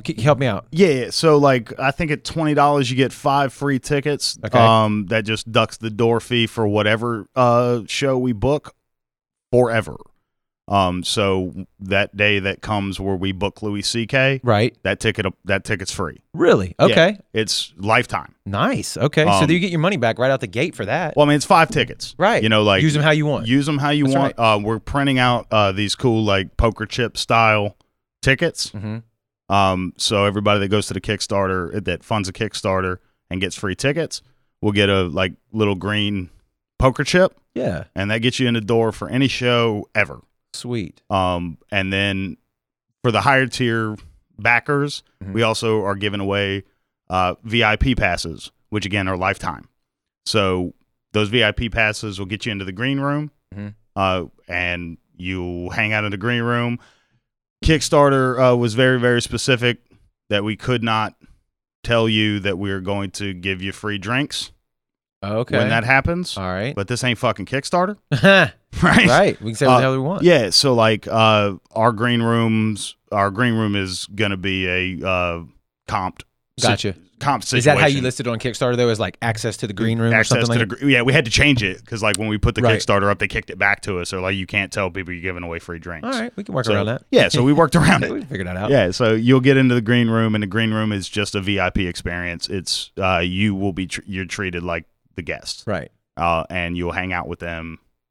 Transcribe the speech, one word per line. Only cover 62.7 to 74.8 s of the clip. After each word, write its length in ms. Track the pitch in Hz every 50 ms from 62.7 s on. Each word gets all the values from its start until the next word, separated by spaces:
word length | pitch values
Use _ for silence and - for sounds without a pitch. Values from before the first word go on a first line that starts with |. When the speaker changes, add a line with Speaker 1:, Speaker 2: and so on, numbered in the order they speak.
Speaker 2:
are 100 | 98 98
going 300 | 92 95 101 101 98 95 -
to 200 | - 101 101 95
give 300 | 87 87 98 95 92 92
you 100 | 98 92
free 260 | - - 107 104 101
drinks 540 | 90 104 120 131 147 - - - - - - _ _ _ _ _ _ _ _ _ _ _ _ _ -
Speaker 1:
Okay. 320 | 101 104 113 123 - 135
Speaker 2:
when 120 | - 107 -
that 160 | 113 113 110
happens. 520 | 120 135 135 135 - 170 175 180 - -
Speaker 1:
All 80 | 101 95
right. 300 | 92 92 92 104 131 -
Speaker 2:
But 140 | - 98 -
this 160 | 123 117 -
ain't 140 | 123 120 -
fucking 280 | - 120 107 - 95
Kickstarter. 500 | - - 139 135 - - 175 180 190 208 - _ _
Speaker 1:
<laughs> 420 | 147 120 123 190 196 190 165 - - _ _ _ - - -
Speaker 2:
Right? 240 | 170 - 226 233
Speaker 1:
Right. 340 | 180 123 - - 170 - - -
We 80 | 107
can 40 | 117
say 100 | 104 143
what 60 | 131 127
the 20 |
Speaker 2:
Uh, 40 | 123 127
Speaker 1:
hell 100 | 131 131
we 60 | 135
want. 240 | 131 147 190 202 -
Speaker 2:
yeah. 260 | 175 175 143 113 95
So, 240 | - - - 139 127
like, 320 | 117 113 110 113 104 -
uh, 460 | - - 113 113 110 107 107 104 101 95 - - _ -
our 200 | 110 110 120 117
green 300 | 101 117 123 120 117 117
rooms, 760 | 113 113 117 113 113 110 110 110 110 107 98 - - - _ _ _ 104
our 180 | 104 98 101
green 220 | 95 101 123 120 113
room 240 | 110 110 104 101
is 300 | 101 95 95 90 - - - 101
gonna 240 | 98 107 101 98 92
be 280 | 87 98 95 95 92
a, 400 | 90 90 92